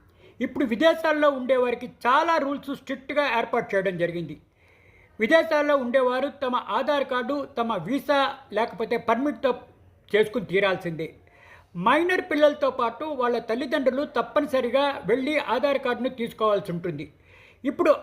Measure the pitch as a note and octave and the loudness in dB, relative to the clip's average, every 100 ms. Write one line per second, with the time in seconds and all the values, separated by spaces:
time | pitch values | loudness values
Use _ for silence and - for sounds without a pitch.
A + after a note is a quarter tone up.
0 | _ _ - - A#3+ - B3+ A3+ D#4+ E4 | _ _ -20 -8 -6 -2 -2 4 4 4
1 | D#4+ D4+ D4 C4+ B3+ B3+ B3 A#3 B3 - | 2 2 2 2 0 2 2 -2 -8 -4
2 | A#3+ C#4 E4 E4 C#4 C#4+ - C#4 - C4+ | 2 2 4 2 0 -6 -8 -10 -8 -10
3 | - D4 C#4 A#3 A#3 A#3+ - G3 F#3+ F3 | -4 -2 0 0 0 -2 0 0 0 -2
4 | E3+ E3+ D#3 D3+ _ _ _ _ _ _ | -4 -4 -10 -12 _ _ _ _ _ _
5 | _ - A3 D#4+ D#4+ D4+ D4 C#4+ A#3+ C4+ | _ -4 4 4 4 0 2 0 2 2
6 | B3 B3+ C#4 - C4 B3 - G#3+ C4+ D4 | 2 0 -4 -4 -4 -4 -2 -4 0 -2
7 | C4+ B3 A#3+ C#4+ - - A3+ G3+ D#3+ C#4 | -2 -4 -4 -6 -6 -6 -4 -4 -2 -4
8 | - C#4+ C4+ - - G3+ A#3 F#3 G#3+ A#3 | 0 0 0 -4 -6 -2 -2 -4 -4 -2
9 | A#3 A3+ C#4+ - B3+ B3 - - - _ | 0 0 0 0 -2 -2 -8 -20 -20 _
10 | - G3 G#3+ B3 E3+ F#3 G3 F3+ F3 D#3 | -2 2 2 0 -2 0 2 0 -4 -6
11 | D#3+ - _ _ - - _ F3 G3 D4 | -10 -12 _ _ -20 -20 _ -2 2 4
12 | F4 F#4 F#4 D4+ D4 D4 C4+ - A#3 A3+ | 4 0 0 4 4 4 -2 0 -2 -2
13 | D#4 C4+ A#3+ A#3+ A3+ A#3 C#4+ D#4 B3+ B3+ | -6 -2 0 0 -2 -4 -2 0 2 0
14 | D4 A#3+ A3+ D4+ D4 C4 A#3+ C4 C#4+ C4+ | -2 -2 0 0 0 0 2 2 0 -2
15 | F3 B3 C4 D4+ - A#3+ C#4+ C4+ B3 A3+ | -2 0 0 -2 0 0 2 0 -2 -2
16 | B3+ B3+ A#3 - A3 G3+ - E3+ F3+ C#3+ | -4 -4 -8 0 2 2 -2 -6 -6 -8
17 | - _ _ - - _ C4+ - E4+ C4+ | -10 _ _ -20 -20 _ -6 0 4 4